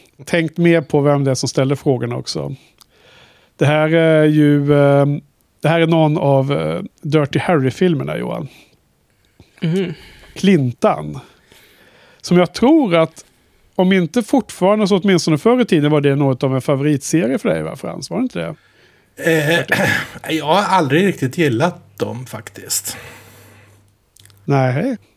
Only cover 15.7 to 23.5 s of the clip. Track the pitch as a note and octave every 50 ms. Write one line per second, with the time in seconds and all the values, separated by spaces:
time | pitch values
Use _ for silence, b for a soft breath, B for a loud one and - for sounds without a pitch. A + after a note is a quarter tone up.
15.7 | G3 D#3 C#3+ D3 D#3 D3 C#3+ C#3+ C#3 C#3+ D3 C#3 C3 C3 C#3+ C3+ D3 C3 - -
16.7 | C#3+ C3 C#3+ D3+ D3+ C3+ - - - D#3+ G3 A#3+ C4+ A#3 - A3+ D#3+ D#3+ - -
17.7 | - - - - E3+ - - - E3+ G3 C4 B3 - - A#2 E3 D#3+ b b b
18.7 | b b b b b b b b _ - - E3 D#3+ D#3 D3 D3+ E3+ E3+ - -
19.7 | - - G3 - B B B B B - - - D#3+ D#3 D3 D3 E3 G3 G#3 -
20.7 | F#3+ F#3+ D#3+ B2+ C3+ E3 G3 G3 - - C#3 B2 - F3 E3 C#3+ A2+ A2+ D#3 F3+
21.7 | F3 - - _ _ - - G#2 A2 B2 B2+ - - A2 - - - - G2+ -
22.7 | - - - - B B B B B B B B B B B B